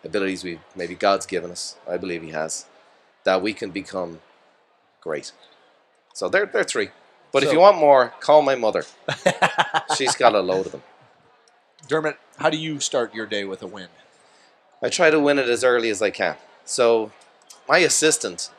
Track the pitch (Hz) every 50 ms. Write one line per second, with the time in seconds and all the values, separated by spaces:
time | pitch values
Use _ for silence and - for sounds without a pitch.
0 | - - 82 104 98 95 95 87 92 90 82 78 - _ _ 92 87 85 90 85
1 | - 101 98 95 - - 95 87 85 87 87 - - - - - - - 90 90
2 | 95 92 85 82 82 78 78 78 78 82 - - - _ _ _ _ _ _ _
3 | _ _ _ _ _ 98 95 95 90 110 104 - 117 98 82 98 90 - - 95
4 | 90 85 82 78 _ _ _ _ _ _ _ _ _ _ _ _ _ _ _ _
5 | _ 82 76 73 69 - - _ - _ _ _ _ _ _ _ _ _ _ _
6 | _ _ _ - 98 90 - 95 104 95 - 110 98 - - 120 101 90 - _
7 | _ _ _ _ _ _ - 139 139 139 151 160 185 202 202 170 156 143 139 131
8 | 123 117 - - - - 147 151 147 139 135 123 113 107 101 87 - - - _
9 | - - - - - 185 - - 185 190 - - 165 - - 156 - - 156 -
10 | 135 131 - - 135 117 107 101 92 90 92 95 95 - - 69 - - _ _
11 | _ _ _ _ _ _ _ _ _ _ _ _ _ _ _ _ - 131 147 160
12 | 156 151 143 - _ _ _ - - 160 160 156 160 160 151 139 - - - 135
13 | 117 110 - 113 110 104 110 101 98 98 95 - 107 92 95 101 92 87 _ -
14 | _ _ _ _ _ _ _ _ _ _ _ _ _ _ _ _ - 117 - -
15 | 180 156 151 156 143 143 143 143 131 120 120 110 123 127 120 123 113 113 104 98
16 | 110 98 90 - 101 85 76 - - - - _ _ - - - 120 117 117 113
17 | 107 104 - _ _ _ _ _ _ _ - - _ - 143 175 175 151 - -
18 | 151 156 147 - - 104 87 - - - -